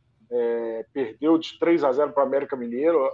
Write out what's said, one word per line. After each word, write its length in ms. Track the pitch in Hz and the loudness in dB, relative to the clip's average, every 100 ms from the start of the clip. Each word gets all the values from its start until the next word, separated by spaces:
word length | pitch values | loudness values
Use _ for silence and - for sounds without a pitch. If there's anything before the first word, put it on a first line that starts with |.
| _ _ - | _ _ -6
é, 560 | 120 117 117 117 113 - | -2 -2 -2 -4 -8 -8
perdeu 440 | 139 117 110 151 160 | -6 -6 -2 2 2
de 220 | - - | 0 -2
três 240 | 160 170 | 2 2
a 100 | 139 | 2
zero 200 | 127 147 | 2 0
pro 100 | 139 | 0
América 340 | 131 135 139 131 | 0 0 -2 -6
Mineiro. 540 | 120 120 156 165 135 | -6 -2 0 2 0